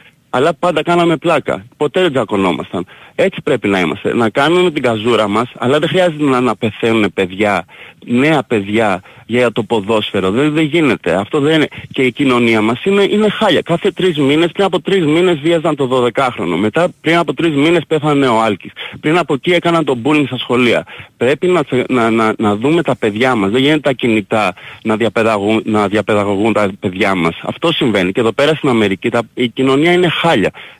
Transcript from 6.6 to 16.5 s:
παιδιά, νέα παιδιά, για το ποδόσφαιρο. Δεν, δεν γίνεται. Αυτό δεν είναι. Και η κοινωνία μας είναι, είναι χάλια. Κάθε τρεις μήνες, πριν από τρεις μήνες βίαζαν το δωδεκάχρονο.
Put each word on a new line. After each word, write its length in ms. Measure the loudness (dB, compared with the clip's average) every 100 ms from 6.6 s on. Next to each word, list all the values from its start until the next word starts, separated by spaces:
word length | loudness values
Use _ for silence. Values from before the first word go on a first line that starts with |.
| -4 -2 0 2 0
παιδιά, 560 | -2 -4 -2 0 0 -4 -14 -20 -16 -4
νέα 360 | 0 2 0
παιδιά, 600 | 0 -2 -2 0 0 -2 -8 -20 -4
για 260 | 0 0
το 100 | 0
ποδόσφαιρο. 680 | -2 -2 0 -2 -2 -2 0
Δεν, 220 | 0 0
δεν 120 | 0
γίνεται. 500 | 0 2 0 0 0
Αυτό 260 | -2 -2 -2
δεν 140 | 2
είναι. 140 | 2 0 -4 -10
Και 100 | -2
η 100 | -2
κοινωνία 480 | 0 0 2 2 2
μας 240 | 0 -2
είναι, 180 | 0 2
είναι 260 | 2 2 0
χάλια. 320 | 0 0 0
Κάθε 280 | 0 -2 -2
τρεις 260 | 0 0 0
μήνες, 340 | 2 2 0
πριν 120 | 0
από 160 | -2 -2
τρεις 240 | 0 0 2
μήνες 320 | 2 2 0
βίαζαν 380 | 0 0 0 -2
το 100 | 0
δωδεκάχρονο. 680 | 0 0 0 -2 -2 -2